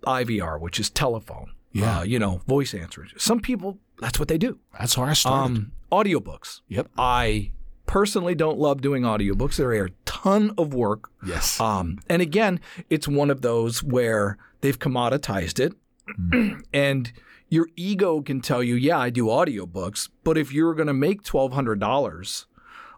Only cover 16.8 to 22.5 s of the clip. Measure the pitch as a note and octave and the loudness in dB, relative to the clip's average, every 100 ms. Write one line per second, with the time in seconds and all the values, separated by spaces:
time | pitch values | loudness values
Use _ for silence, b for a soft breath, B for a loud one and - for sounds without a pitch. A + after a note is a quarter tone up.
16.8 | C#3 C3+ A#2+ B B B _ D#3+ E3 - | 2 0 -4 B B B _ 2 2 -2
17.8 | F#3 G3 F#3+ D#3 C#3+ C3+ - B2 A#2+ A#2+ | -4 0 2 2 -2 -4 0 0 2 2
18.8 | C#3 E3 B2 A#2+ A2 C3 E3+ G#2+ F2 F#2 | 2 2 2 0 2 4 2 0 -8 -6
19.8 | F2+ - - _ D#3+ D#3+ C#3 C#3+ E3 D#3 | -6 -6 -10 _ 0 0 0 2 2 2
20.8 | D3 C3+ D3+ G3+ - C#3+ C3+ C3+ A#2+ G#2 | 0 2 2 0 -2 0 0 0 -2 0
21.8 | G#2+ C3+ A#2 D#2+ F#2+ - - | 0 0 0 -6 -10 -10 -12